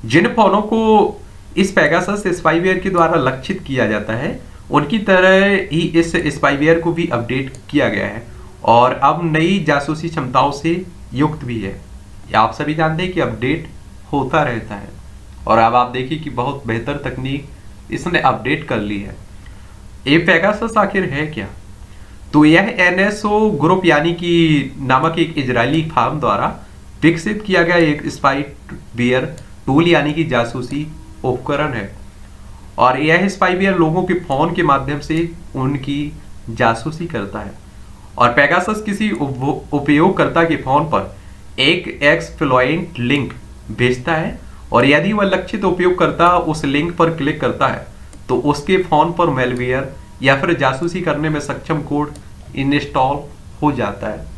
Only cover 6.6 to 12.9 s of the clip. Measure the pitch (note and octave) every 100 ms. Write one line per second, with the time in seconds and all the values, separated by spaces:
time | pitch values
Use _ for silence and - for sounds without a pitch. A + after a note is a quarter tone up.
6.6 | D3+ E3 E3 D#3+ - - A#2 C3 C3+ -
7.6 | - C#3+ A#2+ G2+ G2+ G#2+ - - - -
8.6 | - A#2 B2 C3 C#3 D#3 E3 D#3+ E3+ G3
9.6 | D3+ C#3+ C#3+ D#3 E3 D#3 B2+ B2+ C#3+ C#3+
10.6 | E3 F3+ F#3 - - B2 D#3 - B2 A2
11.6 | G2 F#2+ - - - - - A2 A2 -
12.6 | D3 D#3 D#3+